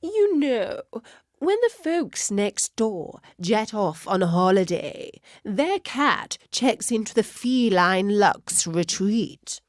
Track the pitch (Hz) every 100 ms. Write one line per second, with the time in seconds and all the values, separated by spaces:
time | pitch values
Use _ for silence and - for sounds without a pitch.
0 | 330 427 415 339 285 247 190 - - -
1 | - - _ _ 302 415 480 - 311 339
2 | 262 - - 202 202 - - - 220 190
3 | - - - _ 175 214 220 214 190 156
4 | - 190 180 170 185 190 180 175 - -
5 | - - _ - - 196 302 392 - 247
6 | 285 185 - - _ - 254 226 - 226
7 | 220 - 214 - 240 254 233 185 175 185
8 | 196 208 196 - - - - 165 170 -
9 | 190 220 202 - - -